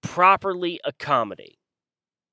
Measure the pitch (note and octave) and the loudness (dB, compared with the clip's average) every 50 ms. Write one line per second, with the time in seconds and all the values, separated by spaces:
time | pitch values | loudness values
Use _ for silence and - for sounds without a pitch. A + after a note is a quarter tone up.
0 | - - - F3 F3+ F#3+ G3 F3+ - G3 F#3 F3+ F3+ F3 F3 - - C#3+ C3+ - | -14 -8 0 4 4 6 4 4 2 -4 -4 -4 -4 -6 -6 -6 -8 -10 -8 -8
1 | - D3 C#3+ B2 A2+ G2+ F2+ - - G1+ _ _ _ _ _ _ _ _ _ _ | -2 0 0 0 0 -2 -6 -12 -18 -20 _ _ _ _ _ _ _ _ _ _
2 | _ _ _ _ _ _ | _ _ _ _ _ _